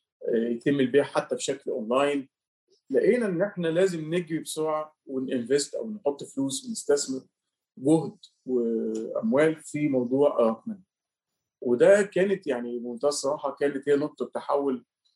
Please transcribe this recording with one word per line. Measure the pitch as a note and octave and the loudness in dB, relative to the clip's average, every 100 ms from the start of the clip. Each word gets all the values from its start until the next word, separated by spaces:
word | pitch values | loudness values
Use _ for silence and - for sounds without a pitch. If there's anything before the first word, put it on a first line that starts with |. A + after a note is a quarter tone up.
| _ _ - | _ _ -2
آه، | A2+ | 0
يتم | A#2 A#2 - C#3+ | 0 -2 0 2
البيع | B2+ C3+ | 4 4
حتى | C#3 D3+ - | 2 -2 -2
بشكل | B2 - C3 B2 | -4 -4 -6 -6
أونلاين، | B2+ A2 B2+ C#3+ C#3+ C3 _ _ _ _ _ - | -6 0 2 2 0 -6 _ _ _ _ _ -2
لقينا | C4+ F3+ A#3+ A3 | 2 4 4 0
إن | E3 | 0
إحنا | G3+ F3+ E3 | -2 -2 0
لازم | E3 F#3+ E3+ D#3 | 2 2 0 -4
نجري | F3 D#3+ D#3+ | -4 -2 -6
بسرعة | C3+ D#3 D#3 D#3 D3+ _ - | -6 -4 -2 -2 -6 _ -8
ونinvest | C3 C3 C3 A2+ C#3+ C#3+ - | -6 -4 -4 0 0 0 -6
أو | A2+ | -8
نحط | G#2+ C#3+ C#3+ | -4 -4 -4
فلوس | - - C3+ C3+ B3+ | -6 -4 -4 -4 -8
ونستثمر | A2 - C#3+ - C3 - _ _ _ _ - | -6 0 0 0 -8 -10 _ _ _ _ -4
جهد | C3 D#3+ C#3 - - _ C3 | 2 2 0 -12 -20 _ -2
وأموال | B2 A#2 A2+ A2+ A2 A2+ - A2 C3 D#3+ D#3+ | 0 0 -2 -2 -4 -4 -4 0 2 2 0
في | - D3 D3 | -6 -4 0
موضوع | C3 A#2+ C3+ C#3+ - | 0 0 2 2 4
الرقمنة. | A2+ A2+ - G2 _ _ _ _ _ _ _ _ | 2 0 -8 -12 _ _ _ _ _ _ _ _
وده | B2 A#2+ E3+ G3+ | -2 4 6 6
كانت | G3 F3 G3 F#3+ D3+ | 4 0 0 0 -2
يعني | B2 A#2+ A#2+ | -4 -4 -8
بمنتهى | A#2+ A#2 C#3+ | -8 -2 -2
الصراحة | D3 C#3 D3+ C#3 C3 | 0 -2 -2 -4 -2
كانت | C#3+ C#3 - | -2 -2 0
هي | C#3+ | 2
نقطة | D3 - B2 | 0 -6 -8
تحول | A#2 - C#3+ C#3 B2+ - _ _ | -6 -2 0 0 -2 -8 _ _